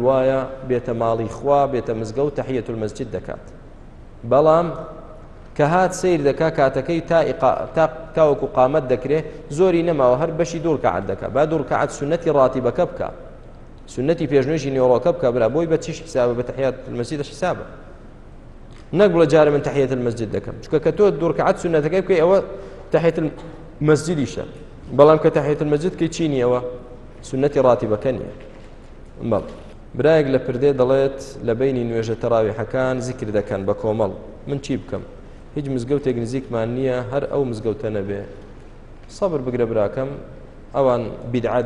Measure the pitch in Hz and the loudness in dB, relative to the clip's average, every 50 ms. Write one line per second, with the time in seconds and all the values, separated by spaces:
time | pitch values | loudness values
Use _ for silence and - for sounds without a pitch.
0 | 120 127 135 131 131 135 135 135 131 - - - - 131 127 120 117 - 120 113 | 2 2 4 4 4 2 2 0 -2 -4 -8 -10 -4 -2 -2 -2 -2 -2 -2 -2
1 | 113 113 113 113 113 104 - - 117 139 143 143 139 135 131 120 110 - 117 110 | 0 0 0 0 -2 -4 -6 -4 0 2 4 4 4 2 0 -2 -2 -2 -4 -4
2 | 113 110 107 127 139 151 147 - 120 127 131 123 104 - 117 113 107 107 - - | -6 -6 -2 -2 -2 -2 -2 -4 -4 -4 -4 -4 -4 -4 -6 -6 -6 -6 -6 -8
3 | 135 113 92 92 - - - - - - - - - - - - - - - - | -8 -8 -8 -8 -8 -10 -12 -12 -14 -16 -20 -20 -20 -20 -20 -20 -20 -20 -20 -20
4 | - - - - - 117 123 139 151 156 156 165 175 170 151 - - - - - | -20 -20 -18 -14 -2 2 4 6 6 6 6 4 2 0 -4 -8 -10 -12 -14 -16
5 | - - - - - - - - - - - - 147 147 165 180 185 175 - - | -18 -18 -18 -20 -20 -20 -20 -20 -20 -10 -2 0 2 2 4 4 2 2 0 0
6 | - 185 175 160 143 143 135 - 165 160 160 160 139 135 135 135 131 - 170 165 | 0 2 2 2 2 2 2 2 0 0 2 2 2 2 2 0 -2 -2 -2 -2
7 | 165 - 170 165 151 - 127 - - 127 - - - - - 165 160 156 - - | -2 2 2 2 2 2 0 2 2 2 2 2 -2 -2 0 2 2 2 0 -6
8 | - - - 165 160 151 143 127 135 131 - 131 127 131 143 156 143 123 127 120 | -14 -4 2 4 4 4 4 2 0 0 2 4 4 4 4 2 2 2 0 0
9 | - 131 147 160 156 - - - - - 143 143 185 190 170 170 165 170 165 143 | 0 0 0 0 0 -4 -10 -14 -14 -8 0 2 2 4 4 2 2 2 2 4
10 | 135 123 123 127 - 127 156 156 165 156 165 165 151 170 151 123 - 113 87 90 | 4 4 4 4 2 -2 -2 -2 -2 -2 -4 -4 -2 0 0 2 0 0 0 0
11 | 98 98 98 - - 90 98 131 151 156 160 156 135 - 151 110 123 - - - | -2 -4 -6 -6 -6 -2 0 0 0 2 0 -2 -2 -2 -2 -2 -2 -2 -4 -6
12 | 143 143 165 170 - 160 147 143 131 127 135 135 117 120 117 - 180 - - - | -4 -2 -2 0 0 2 4 4 4 4 4 0 -2 0 0 0 -2 -2 -2 -6
13 | 98 - - - - - - - - - - - - - - - - - - - | -8 -8 -8 -12 -16 -18 -18 -18 -20 -20 -20 -20 -20 -20 -20 -20 -20 -12 -8 -2
14 | 127 143 170 165 170 127 143 139 127 135 160 160 135 139 135 131 127 127 123 117 | 0 0 0 0 0 2 2 2 4 2 0 -2 -2 -2 0 2 4 4 4 4
15 | - 175 170 - - 127 117 127 113 110 127 156 170 160 165 165 - - 156 - | 4 0 0 2 0 0 2 2 2 2 2 0 0 2 0 0 0 -6 -10 -10
16 | - - - 135 123 120 120 120 123 - - 131 135 131 120 - - - 117 120 | -12 -4 -2 0 2 2 0 -2 -4 -6 -4 -2 -2 -2 -2 -4 -8 -10 -6 -6
17 | 117 - 160 143 143 - - - - 180 147 101 - - - - - - - - | -6 -6 -6 -6 -8 -8 -6 -4 -4 -4 -4 -4 -8 -14 -16 -18 -18 -20 -20 -20
18 | - - - - - - - - - - - - - - - - - - - 165 | -20 -20 -20 -20 -20 -20 -20 -20 -20 -20 -20 -20 -20 -20 -20 -20 -12 -4 2 4
19 | 208 202 170 170 165 147 147 160 151 147 147 143 143 143 127 143 135 127 135 127 | 4 6 6 4 4 6 6 6 6 6 4 2 0 0 0 0 2 2 0 0
20 | 123 120 113 110 117 104 - 98 - - 107 - - - - 156 156 165 156 165 | -2 -2 -2 -2 -4 -4 -4 -6 -6 -6 -10 -12 -6 -2 -2 0 2 0 2 4
21 | 208 196 170 156 160 165 147 - 131 165 190 - - 175 165 156 143 156 160 190 | 4 4 4 2 0 0 0 2 2 2 2 0 0 0 2 2 2 2 0 0
22 | 185 185 190 170 156 175 190 190 - - - - - - - - - - - 160 | 2 2 2 4 6 6 4 4 2 -2 -8 -12 -14 -14 -16 -16 -4 0 0 2
23 | 160 170 165 175 160 160 - - - - - - - - - - 143 151 156 143 | 2 2 2 2 -2 -4 -4 -8 -14 -16 -16 -16 -18 -18 -8 0 4 4 4 4
24 | 151 165 180 151 131 - - - 85 - - - - - - - - - 131 123 | 2 0 -2 -2 -2 -2 -4 -8 -10 -10 -12 -16 -18 -18 -18 -18 -14 -2 4 6
25 | 143 151 156 156 156 160 156 160 139 143 151 143 160 151 147 147 156 185 180 - | 8 8 8 6 4 2 2 2 2 0 0 0 0 0 0 0 0 -2 -2 -2
26 | 175 160 165 - 165 156 143 131 120 123 123 123 123 - - - - - - - | -2 -2 0 -2 -2 0 0 2 2 2 2 0 -2 -4 -8 -12 -14 -16 -18 -18
27 | - - - - - - - 131 135 143 143 143 127 127 120 117 - 107 107 104 | -18 -18 -18 -18 -10 -6 -2 0 0 2 2 4 6 6 6 4 4 0 -2 0
28 | - 135 127 101 - - - - - - - - - - - - - - - - | 0 -2 -4 -4 -6 -10 -12 -14 -18 -18 -18 -20 -20 -20 -20 -20 -20 -20 -20 -20
29 | - - - - 113 117 110 95 - - - - - - - - - - - 120 | -20 -20 -16 -10 -4 -2 -2 -2 -2 -4 -10 -16 -18 -18 -18 -20 -18 -10 -6 0
30 | - 147 160 160 147 135 131 127 - - 123 120 135 143 139 127 127 123 135 135 | 2 4 4 4 4 4 2 0 0 -2 -2 2 2 2 4 4 4 4 4 4
31 | 135 139 135 - - - - - - 117 113 117 131 139 131 123 117 117 113 113 | 2 2 0 -4 -10 -14 -14 -6 -2 -2 0 2 2 0 2 0 -2 -2 -2 -2
32 | 110 113 113 - - 120 117 113 110 104 98 113 110 - - 131 131 131 131 127 | -2 -2 -4 -2 0 2 2 4 4 2 0 -4 -6 -4 -2 -2 0 0 -2 -2
33 | 120 123 123 - 117 107 104 104 101 - 107 95 95 98 101 - - 110 107 113 | -4 -6 -6 -6 -6 -2 -2 -2 0 0 -4 -2 -2 -2 -2 0 0 -2 0 0
34 | 110 95 95 - - - - - - 135 143 139 139 - 139 120 - - - 95 | 0 -2 -2 -6 -12 -16 -18 -14 -8 -6 -6 -6 -4 -4 -4 -4 -4 -6 -8 -8
35 | 92 - - - - - - - - - - 151 143 135 135 123 117 120 143 143 | -8 -12 -16 -18 -18 -18 -20 -20 -20 -10 -8 -8 -4 -4 -4 -4 -2 0 -2 0
36 | 143 131 123 120 117 113 123 135 131 - 117 113 110 113 120 127 135 131 123 123 | 0 0 0 0 -2 -4 -4 -6 -6 -4 -4 -2 -2 -2 -2 -2 -2 0 -2 -2
37 | 123 113 127 139 143 - - 143 139 127 117 107 107 113 104 - - 110 107 104 | -4 -4 -2 -4 -2 -2 -2 -2 -2 -2 -4 -4 -4 -4 -4 -2 -4 -4 -4 -4
38 | 95 98 101 101 101 - - - - - - - - - - - - - - - | -4 -4 -6 -8 -8 -12 -14 -16 -18 -18 -20 -20 -20 -20 -20 -20 -20 -20 -20 -20
39 | - - - - 208 190 165 143 127 127 120 120 120 110 113 113 101 101 - 131 | -20 -20 -6 -4 -2 -2 -2 -2 -2 -2 0 0 0 0 2 0 0 0 -2 -4
40 | 131 139 143 - - - - - - - - - - - - 127 139 131 123 120 | -6 -6 -8 -10 -14 -16 -16 -18 -18 -18 -18 -20 -18 -6 -2 2 2 4 2 2
41 | 117 104 - - - 123 120 123 113 113 110 127 113 | -2 -4 -8 -10 -8 -4 -2 -2 -2 0 0 0 0